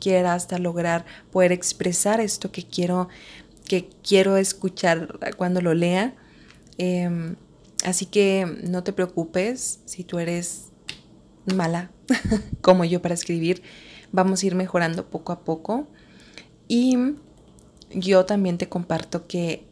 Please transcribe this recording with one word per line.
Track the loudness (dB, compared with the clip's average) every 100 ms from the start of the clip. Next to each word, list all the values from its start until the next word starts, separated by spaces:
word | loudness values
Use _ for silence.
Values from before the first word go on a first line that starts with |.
quiera | 2 4 4
hasta | 0 -2 -4
lograr | -2 -2 0 -2 -4 -18 -2
poder | 4 4
expresar | 4 -2 -2 -2 0 2 2
esto | 0 -4 -8
que | -10
quiero, | -8 -4 0 0 -2 -8 -20 -20 -20 -16 -4
que | -4 -4 -10
quiero | 4 4 6 4
escuchar | 2 -2 -6 0 0 0 -2 -10 -8 -4
cuando | 0 2
lo | 2
lea. | 2 2 2 0 -6 -18 -20 -20 -20 -16 -6
Em, | -2 0 -2 -4 -6 -10 -16 -20 -10 -6
así | -2 -2 0
que | 2 4 2 -2 -6
no | -6 -4
te | -4
preocupes | -2 -2 -2 -2 -2 -2 -4 -6 -8
si | -12 -14
tú | -8 -4
eres | -2 -4 -4 -8 -14 -18 -18 -18 -20 -20 -20 -10 -2
mala | 0 0 -2 -6 -6 -2
<laughs> | -2 0 -2 -2 0
como | 4 4
yo | 4 0
para | -2
escribir. | -4 -4 -2 0 -2 -6 -20 -20 -20 -4
Vamos | 2 2 2
a | 0
ir |
mejorando | 0 0 0 0 -2 -6
poco | -8 -8
a | -8
poco. | -6 -6 -4 -6 -6 -16 -20 -20 -20 -20 -20 -16 -2
Y | 2 4 4 0 -4 -12 -20 -20 -20 -20 -20 -12
yo | -4 4 4
también | 6 2 0 0
te | -4
comparto | -4 -2 -4 -4 -8 -6
que | -4 -4 -6 -10